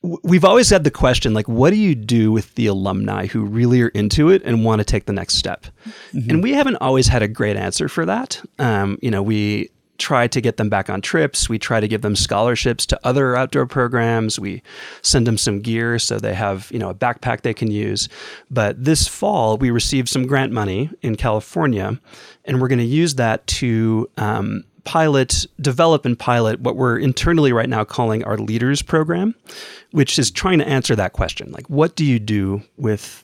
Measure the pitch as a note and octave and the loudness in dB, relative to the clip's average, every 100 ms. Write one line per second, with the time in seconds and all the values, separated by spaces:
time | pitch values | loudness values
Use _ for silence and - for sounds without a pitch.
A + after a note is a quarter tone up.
0 | F3+ E3 F3 F3+ F3+ A#3 A#3+ G3 D3 - | -6 -6 2 6 8 6 6 4 4 2
1 | B2+ B2 B2 G#2+ G#2+ A#2 C#3 G#3+ G#3 C3 | 2 2 0 0 0 4 4 4 2 0
2 | G#2+ A#2 A2 A2 - - A2+ G2 F#2+ G2 | 2 4 4 2 -2 -2 0 0 -2 -2
3 | G2+ G2+ F#2+ A2+ G#2 A2 A#2+ B2 A#2 - | -2 -4 -4 -4 -2 2 4 4 4 2
4 | G#2 - D3+ F#3+ - A#2 A2 G#2+ G#2 A2 | 0 4 4 4 2 0 2 2 0 -2
5 | - G2 F#2+ - - - - _ A3 - | -2 -6 -2 -2 -2 -8 -14 _ -20 -20
6 | - - A2+ D#3 A3 C#4 C#4 A3+ C3 C3+ | -10 -6 0 0 2 2 2 0 2 2
7 | B2+ B2 G#2+ A2 G#2+ G2+ F#2+ - D3+ - | 4 2 0 -2 -2 -2 -4 -4 -4 -2
8 | E3 G#3+ C4+ - - - B2+ G#2 G2 G2 | -2 -2 -4 -10 -14 -4 0 0 0 -2
9 | B2+ G2+ G2+ G#2+ G#2 G#2 - _ _ - | -2 -2 0 0 0 -2 -6 _ _ -10
10 | - C3+ A#2+ C3+ A#2 - G#2+ G2+ - G2 | 0 2 2 0 -2 0 0 0 -2 -6
11 | - E3 D3 - - A2 - A2+ G#2+ G#2+ | -2 0 0 -2 -4 -4 -2 -2 0 -2
12 | G#2 G2+ - G2+ A#2 A#2+ B2 A#2 - - | -2 -2 -2 0 0 0 -2 -2 -2 -2
13 | B2+ C3 C3 B2 C3 C#3 B2+ C#3 A#2+ B2 | 0 0 0 0 -2 -2 -2 -2 0 0
14 | A#2 A2+ A2 - G2+ F2+ - - - - | 0 0 -2 -4 -6 -8 -14 -20 -18 -8
15 | - C3 A#2 A2 - G2+ A2+ A2+ A#2 A#2 | 0 2 2 0 0 -2 -2 -2 0 -2
16 | - G#2+ G#2+ F#2+ G#2 F#2+ G#2 A#2+ G2 G2 | -2 -4 -4 -4 -4 -4 -8 -8 -6 -4
17 | B2 A#2+ B2+ A2+ A#2+ A2 A2 G#2 G#2 G2+ | -4 -2 -6 -4 -4 -2 -2 -2 -2 -4
18 | - - - - _ B2 G#2 - C3 D#3 | -6 -10 -18 -20 _ -2 -2 0 0 2
19 | - - G#3 G3 A2 A2 B2+ A#2 - C3+ | 0 -2 -2 0 0 2 0 0 0 -2
20 | B2 C#3 B2+ C#3 C3+ A#2 G2+ F#2+ D3+ - | -2 -2 0 0 0 -2 -2 -2 -4 -6
21 | C3 A2 B2 G#2+ - F3 D3+ G#2+ F#2+ A#2+ | -6 -2 -2 -2 -4 -2 0 0 -4 -8
22 | _ - - - - B2+ B2+ B2+ A#2 D3 | _ -20 -20 -18 -4 -2 0 0 2 2
23 | E3+ C3+ A2+ A2 - - B2+ A2+ A2+ A2 | 2 0 0 -2 -4 -4 0 2 2 0
24 | A#2 - G#2+ A2 G#2 G#2 - _ - E3 | -2 -4 -4 -2 -4 -6 -10 _ -4 0
25 | D#3 C#3 B2+ - - - C#3+ B2+ E3 D3+ | 2 2 2 -2 -4 -4 -4 2 4 4
26 | B2 A#2 - A#2+ A2 A2+ - - B2+ A#2 | 2 -2 0 2 2 0 -4 0 0 2
27 | C#3 B2+ E3 E3+ C#3+ A#2 B2 A#2 G#2 - | 0 0 2 4 4 2 0 -2 -4 -2
28 | A#2 A2 - G#2+ G#2+ A2+ B2 C#3 - D#3+ | -2 -2 -2 -4 -2 -2 0 -2 0 0
29 | D#3 E3+ G#3 - - - - - _ D#3 | 0 0 -2 -4 -16 -20 -18 -20 _ 0
30 | C3+ - A#2+ - F#3 F3 C#3+ C3+ - A2 | 2 2 0 0 2 2 2 0 0 0
31 | F#2 - E2+ - - - - C#3 D#3+ - | 0 -2 -4 -4 -14 -16 -4 0 0 2
32 | D3+ A#2+ G#2 G#2 F#2+ G2+ - - A#2+ G#2+ | 2 2 0 0 0 -4 -8 -6 -4 -4
33 | - - | -6 -20